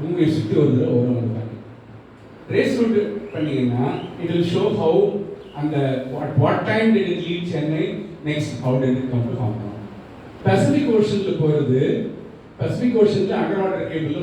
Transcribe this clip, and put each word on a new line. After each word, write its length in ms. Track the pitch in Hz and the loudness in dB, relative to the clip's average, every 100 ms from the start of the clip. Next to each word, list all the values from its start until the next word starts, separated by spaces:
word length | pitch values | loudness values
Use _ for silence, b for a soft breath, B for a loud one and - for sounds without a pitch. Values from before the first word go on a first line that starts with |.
பூமியை 280 | 156 175 156 - | -4 2 2 2
சுத்தி 180 | - 165 135 | 2 4 4
ஒரு 60 | 123 | 4
தடவை 180 | - 120 | 2 2
வரும் 180 | 123 117 | 2 0
அந்த 100 | 110 - | -2 -4
பாக்கெட். 260 | - - - - - - - - - - - | -8 -12 -16 -20 -20 -20 -20 -20 -20 -20 -2
ட்ரேஸ் 280 | - - 240 | 0 2 2
ரூட் 200 | 220 208 202 - - | 2 2 0 -6 -8
பண்ணீங்கன்னா, 540 | - 151 131 123 120 135 - - - | -4 -2 0 0 0 -2 -2 -8 -8
it 80 | 170 170 | -2 0
will 120 | 165 | 0
show 140 | 185 214 - | 2 0 2
how 120 | 160 190 202 - - - - 147 | 2 4 4 0 -8 -12 -14 -6
அந்த 180 | 151 143 135 123 - | -2 0 0 -2 -4
what, 160 | - 143 120 | -6 -2 2
what 140 | 160 196 208 | 2 2 0
time 200 | 220 226 196 | 2 4 4
did 120 | 175 | 2
it 60 | - - | -2 -2
leave 180 | 170 175 | -4 -4
சென்னை, 300 | 151 151 156 208 - - - 151 | -4 -2 -2 -2 -4 -10 -10 -4
next 240 | 151 - - | -4 -4 -4
how 100 | 127 135 | 0 2
did 120 | 131 123 | 2 0
it 60 | - | 0
come 140 | 120 113 | -2 -2
to 60 | 117 | -2
Hong 140 | 110 - | -4 -4
Kong? 160 | 107 - - - - - - - - | -8 -10 -14 -16 -18 -18 -18 -2 2
பசிபிக் 460 | 196 - - 247 220 | 4 6 4 4 4
ஓஷன்ல 360 | 202 202 185 151 | 4 2 0 0
போறது, 400 | 151 147 120 131 131 113 - - - - - - | 2 2 2 2 2 0 -4 -10 -16 -18 -18 -6
பசிபிக் 380 | - - 247 220 | -4 0 2 4
ஓஷன்ல 320 | 202 202 - 226 | 4 4 0 0
அண்டர் 200 | - 196 | 0 0
வாட்டர் 280 | 190 - - | -2 -2 -4
கேபிள்ல 300 | 160 156 175 | -4 -4 -4